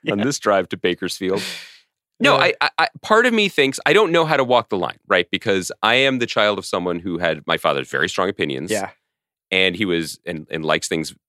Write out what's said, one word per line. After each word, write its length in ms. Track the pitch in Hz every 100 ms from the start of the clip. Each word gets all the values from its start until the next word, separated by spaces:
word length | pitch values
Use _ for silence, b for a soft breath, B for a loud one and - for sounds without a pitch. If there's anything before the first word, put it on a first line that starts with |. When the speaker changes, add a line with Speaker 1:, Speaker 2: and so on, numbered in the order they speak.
| 160
Speaker 1:
on 80 | 196
Speaker 2:
Yeah. 40 | 120
Speaker 1:
this 140 | 139
drive 300 | - 98 90
to 80 | 92
Bakersfield." 640 | 92 87 92 - 95 98 98 B B B B _ _ _
No, 160 | 262 254
Speaker 2:
Yeah. 60 |
Speaker 1:
I, 100 | 175 -
I, 80 | - -
I, 100 | 160 -
part 240 | - 214 247
of 80 |
me 160 | 226 202
thinks, 300 | - 135 - -
I 80 |
don't 180 | 170 202
know 140 | 170 156
how 120 | 147
to 60 |
walk 260 | 131 123 107
the 80 | 98
line, 220 | 78 - _
right? 200 | 95 87
Because 400 | 98 117 98 87 -
I 140 | 107 123
am 240 | 135 131
the 80 | 117
child 320 | - 104 101
of 60 | 92
someone 320 | 95 90 85
who 180 | 90 85
had, 240 | 85 78 -
my 100 | 82
father's 320 | 82 71 65
very 180 | 67 85
strong 220 | - 92
opinions. 400 | - 80 65 82
Speaker 2:
Yeah. 220 | 104 95 _ _ _ _ _ _
Speaker 1:
And 260 | 95 92 87
he 100 | 104
was, 340 | 85 78 -
and, 220 | - 82 -
and 120 | 80
likes 240 | 78 80 -
things 280 | 82 78 -